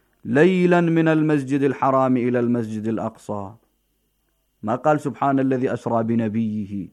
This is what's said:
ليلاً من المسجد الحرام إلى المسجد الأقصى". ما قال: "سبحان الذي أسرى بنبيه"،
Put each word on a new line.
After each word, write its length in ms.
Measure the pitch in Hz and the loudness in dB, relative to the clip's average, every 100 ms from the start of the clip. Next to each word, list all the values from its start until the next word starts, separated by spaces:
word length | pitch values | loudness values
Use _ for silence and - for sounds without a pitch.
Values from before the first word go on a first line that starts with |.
| _ _ - | _ _ -2
ليلاً 560 | 127 170 185 180 175 | 4 4 4 2 4
من 260 | 170 165 160 | 2 2 2
المسجد 560 | 160 156 151 131 139 | 2 2 0 0 0
الحرام 540 | 139 127 135 135 131 127 | 0 0 0 2 2 2
إلى 220 | 120 123 | 2 0
المسجد 480 | 120 120 110 110 107 | 0 0 -2 -6 -4
الأقصى". 640 | 107 110 110 - 104 98 107 _ _ _ _ _ _ _ _ _ _ | -4 -6 -10 -10 -10 -10 -16 _ _ _ _ _ _ _ _ _ _
ما 120 | 107 127 | -4 -2
قال: 240 | 151 151 | 0 0
"سبحان 400 | 139 113 139 135 | -2 -2 0 0
الذي 340 | 131 131 131 | 0 0 -2
أسرى 300 | 123 - 117 | -4 -2 -2
بنبيه"، 840 | 113 117 113 107 113 107 98 101 85 | 0 0 0 -2 -2 -4 -8 -10 -12